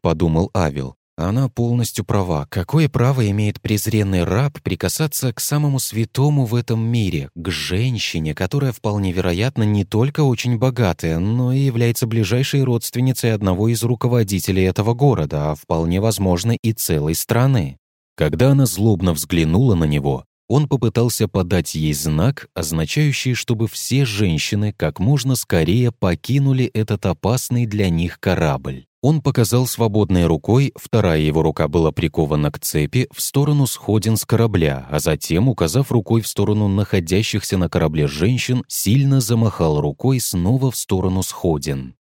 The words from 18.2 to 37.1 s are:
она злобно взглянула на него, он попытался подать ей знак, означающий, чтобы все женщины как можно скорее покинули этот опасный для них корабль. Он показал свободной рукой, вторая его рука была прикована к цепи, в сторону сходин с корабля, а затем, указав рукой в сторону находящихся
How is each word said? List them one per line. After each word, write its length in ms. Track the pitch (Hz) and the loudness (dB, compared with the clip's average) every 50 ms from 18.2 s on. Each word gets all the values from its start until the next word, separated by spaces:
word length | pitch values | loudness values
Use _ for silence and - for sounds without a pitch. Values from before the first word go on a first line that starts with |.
| 82 76 73 - 123 135 | 0 0 2 4 4 4
она 140 | 139 139 135 | 6 4 4
злобно 480 | - - - 107 113 107 85 92 90 82 | 2 2 2 2 2 2 4 2 0 0
взглянула 600 | 76 - - - 82 82 78 80 98 135 131 101 | 0 -2 0 0 2 2 4 4 4 4 4 4
на 100 | 85 80 | 2 2
него, 400 | 76 73 73 67 69 65 64 - _ _ _ _ - | 2 0 0 0 -2 -4 -4 -8 _ _ _ _ 0
он 180 | 110 139 151 143 | 0 0 2 2
попытался 600 | 147 127 113 113 - 117 117 123 - - 110 98 | 0 0 0 0 2 2 0 0 0 0 -2 0
подать 480 | - 98 90 87 98 90 78 - - | 0 -2 0 2 0 0 0 -2 -4
ей 180 | 80 78 78 73 | -2 -2 -2 -2
знак, 540 | 71 76 80 76 76 90 127 143 - - - _ | -2 -2 -2 0 2 2 0 0 -2 -10 -12 _
означающий, 800 | - 82 76 82 80 80 76 - 147 156 147 131 - - 131 123 | -8 -6 -4 -2 -4 -4 -2 0 0 0 0 0 -2 -2 -4 -4
чтобы 320 | - - - 123 107 117 107 | -4 -2 -4 -2 -2 -2 -4
все 360 | - - - - 117 139 139 | -4 -8 -6 -2 0 0 0
женщины 680 | 120 107 104 110 92 80 - - - - 104 104 104 - | 0 0 0 0 2 2 0 -2 -2 -2 -2 -2 -2 -2
как 240 | - 87 78 73 - | -2 -4 -4 -2 -2
можно 360 | 90 117 147 143 117 135 131 | 0 0 0 0 0 -2 -2
скорее 560 | - - - - 85 80 78 92 123 123 120 | -2 -2 0 0 2 2 2 2 2 2 0
покинули 760 | 117 - - 92 87 78 - - 123 143 139 139 135 127 127 | 0 0 0 0 0 -2 -2 -2 0 2 2 2 2 2 0
этот 400 | 110 - 110 110 - 107 98 - | 0 -2 -2 -2 -2 -2 -2 -2
опасный 640 | 98 85 - - 92 117 131 - - 123 120 120 110 | -4 -2 0 0 0 0 0 -2 -2 -2 -2 -2 -2
для 220 | 101 104 101 92 | -2 -2 0 0
них 300 | 85 82 85 85 - - | 0 0 -2 -2 -4 -4
корабль. 680 | - 101 90 80 82 78 69 67 - - 67 65 - _ _ _ - | -2 0 0 2 2 0 0 -2 -4 -8 -10 -10 -14 _ _ _ 0
Он 180 | 131 160 156 | 2 2 2
показал 460 | - 143 - - 120 - - 123 127 123 | 0 0 0 2 2 2 2 0 0 -2
свободной 600 | - - 117 113 101 107 104 80 95 90 85 82 | -2 -2 -2 0 2 2 2 2 2 2 4 2
рукой, 440 | 82 73 - - 107 131 139 131 - - | 2 0 2 2 2 4 2 0 -2 -8
вторая 420 | - - - 117 95 90 80 78 | -6 -2 0 2 2 2 2 2
его 220 | 78 76 73 80 | 2 2 2 2
рука 260 | 78 80 76 - 82 76 | 2 2 0 0 -2 0
была 240 | 73 87 80 78 | 2 2 2 2
прикована 580 | 73 - - 80 - - 80 71 76 76 73 73 | 0 0 -2 -2 0 -2 0 0 0 0 0 -2
к 80 | 73 - | -4 -6
цепи, 500 | - - - 78 73 73 - 127 127 - - | -8 -4 -2 -2 -2 0 0 -2 -2 -2 -6
в 80 | - | -8
сторону 460 | - - - 139 143 143 147 143 135 123 | -10 -4 -2 0 0 2 2 2 0 0
сходин 480 | - - - - 104 110 101 110 113 | -2 -6 -2 0 0 0 2 0 0
с 80 | 104 - | 0 0
корабля, 640 | - 123 110 117 113 104 92 80 73 69 65 64 69 | 0 2 2 2 2 2 2 2 2 0 -2 -4 -4
а 120 | 71 76 | -4 -2
затем, 480 | - 85 78 73 - - 78 85 110 135 | 0 0 0 -2 -2 -2 0 2 2 2
указав 420 | 110 - 87 80 80 127 139 - | 2 0 0 0 0 0 0 2
рукой 300 | 123 120 98 - 117 113 | 0 0 0 0 0 0
в 60 | 101 - | 0 -2
сторону 420 | - - 101 95 104 107 107 101 | -2 -2 0 0 2 2 2 2
находящихся 880 | 98 101 101 - - 98 85 80 | 2 0 0 0 0 -2 0 0